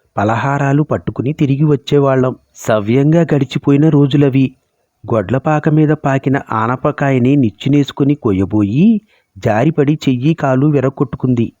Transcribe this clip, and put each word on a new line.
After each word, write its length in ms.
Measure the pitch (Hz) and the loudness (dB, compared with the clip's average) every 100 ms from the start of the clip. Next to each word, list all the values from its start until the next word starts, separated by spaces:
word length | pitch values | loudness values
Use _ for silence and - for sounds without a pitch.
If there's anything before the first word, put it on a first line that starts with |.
| _ - | _ -4
పలహారాలు 640 | 104 113 139 143 139 143 | -2 -2 -2 -2 0 0
పట్టుకుని 500 | 147 107 - - 117 | -2 -4 -6 -6 -6
తిరిగి 320 | 156 139 139 | -2 -2 0
వచ్చేవాళ్ళం. 720 | 151 143 - 143 139 131 127 - _ | 0 0 0 0 2 0 -2 -4 _
సవ్యంగా 720 | - - 107 104 131 147 170 160 | -8 -2 -2 0 0 2 2 2
గడిచిపోయిన 540 | 147 131 151 - 143 160 | 0 -2 -2 0 2 4
రోజులవి. 680 | 147 143 143 143 131 131 - _ _ _ _ 104 | 4 2 2 2 2 -2 -4 _ _ _ _ -4
గొడ్లపాక 540 | 113 87 131 156 151 156 | -2 -2 -2 -2 -2 0
మీద 200 | 151 151 | 2 2
పాకిన 520 | 151 143 135 139 139 - | 0 -2 -2 -2 -4 -2
ఆనపకాయని 840 | 110 113 131 151 - 139 131 123 143 | -4 -2 -2 -4 -2 -2 0 2 2
నిచ్చెనేసుకుని 760 | 113 - 131 143 139 - 139 | 0 -2 -2 0 0 -2 -2
కొయ్యబోయి 840 | 143 113 95 95 107 101 127 214 214 - _ _ - | 0 -2 -2 0 0 0 2 2 2 -4 _ _ -6
జారిపడి 560 | 117 104 147 160 139 | -2 0 0 0 0
చెయ్యి 400 | 156 139 123 143 | 0 -2 0 -2
కాలు 320 | 160 143 131 151 | -2 -2 0 0
విరగొట్టుకుంది. 840 | 143 131 - 143 - 127 117 117 - | 0 -2 -2 -6 -4 -2 -2 -2 -4